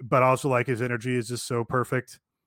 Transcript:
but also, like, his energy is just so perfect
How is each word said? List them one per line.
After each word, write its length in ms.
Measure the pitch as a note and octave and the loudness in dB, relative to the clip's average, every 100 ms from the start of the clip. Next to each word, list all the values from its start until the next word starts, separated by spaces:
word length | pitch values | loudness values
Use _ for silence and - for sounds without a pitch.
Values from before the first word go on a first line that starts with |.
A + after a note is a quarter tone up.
but 220 | B2 C3+ | 0 4
also, 260 | C3 C3 C#3+ | 6 4 2
like, 160 | B2 B2 | 0 0
his 140 | A2+ | -2
energy 340 | B2 A#2 B2 B2 | -2 -4 -2 -4
is 120 | A2 | -4
just 180 | A#2+ - | -8 -4
so 180 | A#2+ | -4
perfect 560 | A#2 B2+ A#2+ B2+ - - _ _ | -2 -2 0 -4 -6 -16 _ _